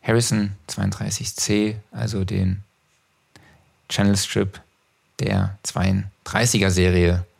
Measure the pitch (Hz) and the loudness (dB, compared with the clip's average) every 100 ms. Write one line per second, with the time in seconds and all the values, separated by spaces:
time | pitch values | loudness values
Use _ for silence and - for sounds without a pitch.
0 | - 113 117 107 101 101 - - 98 98 | 2 0 2 0 -2 -6 -12 -4 -4 -2
1 | 104 104 - - - 104 107 107 - - | -6 -6 -8 -6 0 0 0 -4 -12 -6
2 | 113 101 95 98 92 92 - _ _ _ | -4 -2 -2 0 0 -2 -8 _ _ _
3 | _ _ _ - - _ _ _ _ - | _ _ _ -20 -20 _ _ _ _ 0
4 | 101 101 - - 98 - - _ _ _ | 2 2 0 -2 -2 -4 -20 _ _ _
5 | _ _ - 98 98 98 - - 92 95 | _ _ -2 0 0 -4 -8 -2 0 0
6 | 98 _ - 110 117 110 95 90 90 90 | -2 _ -6 0 2 2 2 4 4 4
7 | 87 87 90 | 4 2 -2